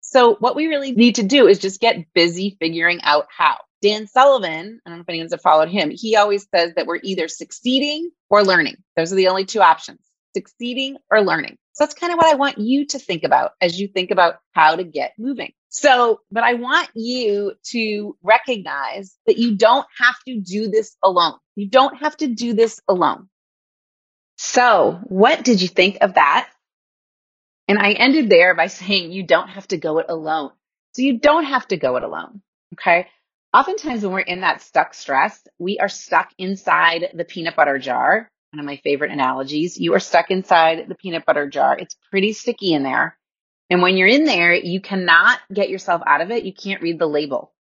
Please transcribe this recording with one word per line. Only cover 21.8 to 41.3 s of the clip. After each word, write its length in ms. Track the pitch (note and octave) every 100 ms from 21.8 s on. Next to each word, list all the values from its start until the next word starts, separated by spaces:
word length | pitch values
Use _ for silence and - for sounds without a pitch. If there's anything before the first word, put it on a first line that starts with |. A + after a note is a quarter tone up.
| C#4 -
have 200 | D4+ D4+
to 100 | D4+
do 240 | A3+ A#3
this 280 | A3 A3+ - -
alone. 420 | F#3+ D#3 G2 - _ _ _ _ _ _ _ _ _ _ _
So 640 | - C4 B3 G3+ B2 F3
what 400 | - F#3+ A3+ D#4+
did 160 | - G#3+
you 80 | F3+
think 300 | - F#3 G3
of 140 | G3+
that? 340 | F#3 C#3+ F3 - _ _ _ _ _ _ _ _ _ _ _ -
And 120 | G3+
I 140 | G3+
ended 380 | G#3 B3 D#4+ A#3
there 240 | F3+ F3+
by 140 | F3 F3
saying 420 | - F3+ G3 E3+
you 140 | F#3
don't 240 | F3+ E3+ F#3+
have 180 | - -
to 80 | F3
go 220 | D#3+ D#3
it 80 | -
alone. 440 | E3 D#3 D#3 C#3+ _ _ _ _
So 80 | -
you 160 | C4+ A#3
don't 260 | D4 D#4
have 220 | D4 C4+ -
to 80 | F#3
go 200 | C#3 B2+
it 80 |
alone, 360 | A#2 D#2+ E2+ G3+ _ _ _
okay? 340 | - - E3+ F3+ _ _ _ _
Oftentimes 500 | - - G4 D4+ A#3+
when 100 | G3+
we're 80 | F#3+
in 220 | - F3+
that 180 | F#3 -
stuck 320 | _ E3 D3+
stress, 520 | - - C3+ F#3 - _ _
we 200 | F3+ G3+
are 100 | G3
stuck 440 | - - E3 F#3 _
inside 720 | F#3 G3 - D#3+ E3+ E3+ F3+
the 100 | E3
peanut 320 | E3+ F#3 E3 E3
butter 220 | C#3+ C#3
jar. 520 | C3 B2 C3 G3+ A#3 _ _
One 80 | D3+
of 60 | D3
my 100 | C#3+
favorite 360 | D#3 C#3+ D3
analogies, 680 | C#3+ C3 C3 C3+ D3+ F3 -
you 160 | E3+
are 60 | E3
stuck 300 | - F3+ -
inside 580 | F#3 F#3 F3 D#3+ E3 -
the 60 |
peanut 300 | F3+ F#3+ E3
butter 240 | -